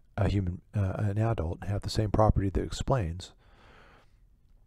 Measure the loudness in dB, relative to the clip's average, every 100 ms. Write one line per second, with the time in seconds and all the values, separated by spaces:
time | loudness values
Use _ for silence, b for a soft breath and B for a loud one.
0 | -8 0 2 2 0 -4 -6 -2 -2 0
1 | -2 0 0 0 -4 -4 -4 -4 -4 -2
2 | 0 4 4 4 2 0 -4 -4 0 0
3 | 0 -6 -12 -20 b b b b b b
4 | b _ -20 _ _ -20